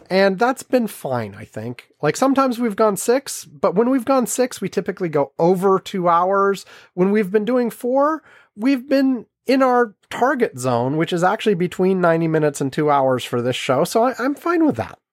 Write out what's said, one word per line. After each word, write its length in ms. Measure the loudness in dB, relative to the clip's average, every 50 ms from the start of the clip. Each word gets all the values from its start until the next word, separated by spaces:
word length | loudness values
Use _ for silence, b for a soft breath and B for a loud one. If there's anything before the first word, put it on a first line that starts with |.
| B B
and 260 | 0 2 2 2 2
that's 280 | 0 0 -2 -2 -2 -4
been 240 | -2 -2 0 0 -2
fine, 480 | -6 -8 -6 -4 -4 -4 -4 -6 -10
I 80 | -14 -18
think. 420 | -14 -12 -10 -10 -10 -10 -12 -16 _ _ _ -2
Like, 140 | -2 0
sometimes 420 | 2 2 2 2 2 2 0 0 -2
we've 160 | -2 -2 0
gone 220 | 2 2 2 2
six, 480 | 0 0 0 0 0 -2 -6 -12 -14 -14
but 320 | -16 -8 -4 -2 0 2
when 120 | 2 2 2
we've 160 | 2 0 0
gone 220 | 0 0 0 0
six, 340 | 0 0 -2 -2 -2 -4 -6
we 80 | -8 -6
typically 400 | -4 -4 -4 -4 -4 -4 -4 -2
go 240 | 0 0 -2 -2 _ 0
over 400 | 2 2 2 2 2 2 2 2
two 300 | 0 -4 -6 -2 0 2
hours. 580 | 2 4 2 2 2 2 2 2 0 -2 -6 B B B B B B
When 180 | 0 0 2 2
we've 180 | 2 0 0
been 140 | 0 -2 0
doing 260 | 0 0 0 0 -2
four, 540 | -4 -6 -4 -2 0 2 2 2 0 -2 -6 b b b b b b
we've 320 | -4 0 0 0 0 0 0
been 380 | 0 2 2 2 0 -2 -6 _ _ _ _
in 160 | 0 2 2 2
our 320 | 4 4 2 2 0 -4 _ _ -12
target 480 | -4 0 0 0 0 2 -2 -2 -2 -4
zone, 380 | -2 0 0 0 0 0 0
which 160 | -2 -2 -2 -2
is 100 | 0 0
actually 320 | 0 0 0 0 0 0
between 460 | 0 -2 -4 -2 0 0 0 2 2
ninety 260 | 2 2 2 2 0
minutes 340 | 0 0 2 0 0 -2 -2
and 120 | -4 -4 -2
two 180 | -2 0 2
hours 320 | 2 2 2 2 0 -2 -2
for 180 | -4 -4 -4 -2
this 120 | -2 -4
show, 300 | -4 -2 -2 0 0 0
so 180 | 0 0 0 0
I, 120 | 0 0 -2
I'm 160 | -4 -4 -4
fine 320 | -4 -4 -2 0 2 2
with 100 | 0 0
that. 220 | -2 -6 -10 -10 -20 _ _